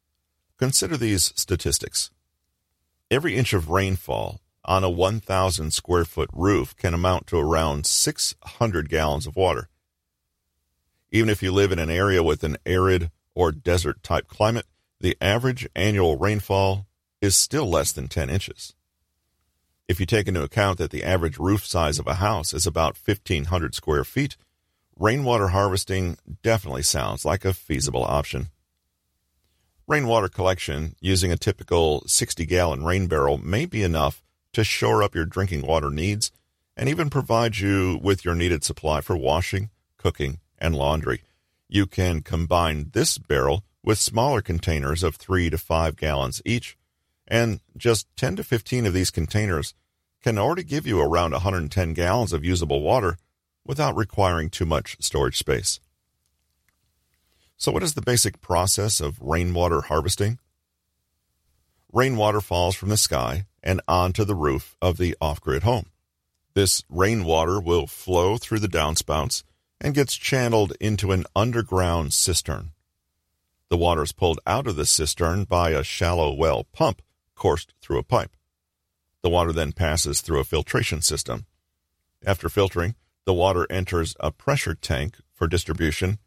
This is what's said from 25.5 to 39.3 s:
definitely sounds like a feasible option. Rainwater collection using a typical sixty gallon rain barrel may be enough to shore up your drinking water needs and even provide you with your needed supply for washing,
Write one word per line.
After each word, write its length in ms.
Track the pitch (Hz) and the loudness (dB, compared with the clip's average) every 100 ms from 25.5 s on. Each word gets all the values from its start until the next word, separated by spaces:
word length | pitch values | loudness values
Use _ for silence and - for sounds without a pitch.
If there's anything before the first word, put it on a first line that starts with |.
| 98 101 95 - 95 92 - - - | 4 2 0 -2 -2 -2 -6 -12 -6
definitely 400 | 113 113 76 65 | 0 0 0 -4
sounds 420 | - 71 53 58 76 | 0 0 -2 -4 -2
like 180 | 95 | -2
a 100 | 95 | -2
feasible 520 | 92 - 69 69 62 60 | -4 -4 -4 -2 -2 0
option. 460 | 71 71 67 - _ _ _ _ _ _ _ _ _ _ _ _ _ - | 0 -2 -6 -8 _ _ _ _ _ _ _ _ _ _ _ _ _ -2
Rainwater 420 | 151 123 113 95 | 0 4 2 2
collection 640 | - 92 90 - 71 78 - | 0 0 0 -2 -6 -6 -6
using 280 | 90 92 92 | 0 2 2
a 80 | 82 | 0
typical 640 | - - - 85 80 73 - | 0 -2 0 4 4 2 0
sixty 380 | - 120 - 80 | -2 0 -4 0
gallon 400 | 90 87 67 80 | 2 2 0 0
rain 220 | 92 90 | 0 2
barrel 300 | 78 69 73 | 2 2 0
may 280 | 50 101 180 | -2 -2 -2
be 180 | 113 | -2
enough 400 | 92 80 69 - _ _ _ | 0 2 0 -2 _ _ _
to 100 | - | -2
shore 400 | 107 - 117 110 | 0 2 2 4
up 100 | 101 | 2
your 120 | 85 82 | 0 -4
drinking 420 | 90 95 78 67 | -2 -2 -2 0
water 220 | 80 73 | 0 0
needs 420 | 73 92 104 - _ _ _ _ - | -2 -2 -2 -4 _ _ _ _ -6
and 100 | 123 | -4
even 220 | 165 151 | -2 -2
provide 480 | 139 123 113 117 104 | -2 0 2 2 0
you 420 | 98 98 92 87 | 0 2 2 0
with 220 | 98 95 | 0 0
your 120 | 87 85 | 0 0
needed 280 | 87 80 | 2 0
supply 380 | - - 78 76 | -2 -4 -2 -2
for 160 | - 87 | 0 -2
washing, 540 | 65 | 2